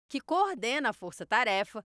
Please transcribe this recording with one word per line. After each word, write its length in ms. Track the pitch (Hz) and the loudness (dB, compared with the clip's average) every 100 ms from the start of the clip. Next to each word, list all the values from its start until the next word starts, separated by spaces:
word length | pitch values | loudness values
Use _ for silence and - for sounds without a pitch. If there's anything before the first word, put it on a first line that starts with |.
| - | -8
que 100 | 269 | -8
coordena 680 | - 349 392 294 220 294 247 | 0 2 2 0 -2 0 0
a 40 | |
Força 320 | - 175 - 170 | -2 -8 -10 0
Tarefa, 560 | 220 233 190 202 220 - | 2 4 2 0 -6 -14